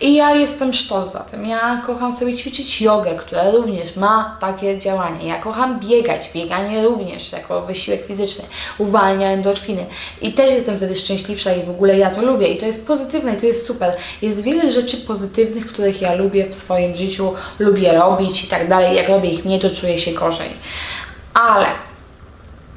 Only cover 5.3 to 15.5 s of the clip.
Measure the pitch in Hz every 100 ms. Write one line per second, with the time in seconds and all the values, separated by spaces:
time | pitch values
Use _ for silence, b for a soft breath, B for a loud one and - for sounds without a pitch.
5.3 | 165 220 214 254 240 196 240 226 - -
6.3 | 165 170 180 202 220 220 226 190 - -
7.3 | - - 180 180 185 - 190 - 196 196
8.3 | - - B B - 208 208 196 196 196
9.3 | 196 196 196 - 190 180 B B - 220
10.3 | 240 269 254 226 196 190 185 - 196 -
11.3 | 202 196 180 175 180 196 196 190 190 240
12.3 | 240 185 - 220 226 - 294 262 311 262
13.3 | 202 233 233 - 240 180 180 B B 214
14.3 | 208 214 320 311 247 240 - - 208 196
15.3 | - 220